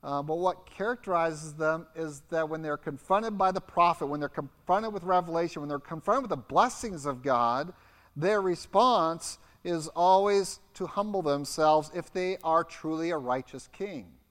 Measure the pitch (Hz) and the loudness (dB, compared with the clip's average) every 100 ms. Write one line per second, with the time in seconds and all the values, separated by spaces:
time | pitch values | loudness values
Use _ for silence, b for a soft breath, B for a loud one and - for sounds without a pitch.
0 | 147 143 147 160 180 - - - 208 247 | -4 -4 -4 0 0 -2 -12 -6 -6 -4
1 | - 175 165 156 156 151 156 160 165 165 | -2 0 0 -2 -12 -2 0 0 -6 -10
2 | 160 143 - 165 156 160 156 147 - 139 | -8 -10 -4 -2 -2 -4 -4 -6 -6 -10
3 | - 196 226 208 185 190 - - 175 165 | 0 0 0 0 0 0 -4 2 2 2
4 | 143 147 147 - 139 _ - 185 220 208 | -4 -4 -4 -6 -10 _ 0 0 0 -6
5 | 175 180 170 165 170 165 147 143 - 165 | 2 2 2 -2 -2 -4 -6 -6 -6 -6
6 | - 240 247 147 - 151 240 - 233 175 | 0 0 0 -6 0 2 2 0 -8 -6
7 | 143 127 135 120 120 123 165 - b b | -6 -4 2 4 4 2 -4 -10 b b
8 | b - 175 214 190 170 - 196 247 226 | b -4 0 2 0 -2 0 2 4 4
9 | 160 165 - - b b 175 170 156 160 | 2 -2 -10 -14 b b -4 -4 -4 2
10 | 175 190 202 202 185 - _ - 175 - | 6 6 6 2 0 -8 _ -10 -6 -4
11 | 208 196 156 143 139 - 156 156 151 180 | -4 -2 0 0 -2 2 4 4 2 -8
12 | - 185 185 185 165 165 165 - 160 160 | -6 -4 -4 -4 2 0 0 -6 -6 -2
13 | 165 165 123 131 - 135 - - 202 156 | -2 -2 -2 -4 -4 -16 -18 -10 -8 -8
14 | 90 67 _ | -14 -20 _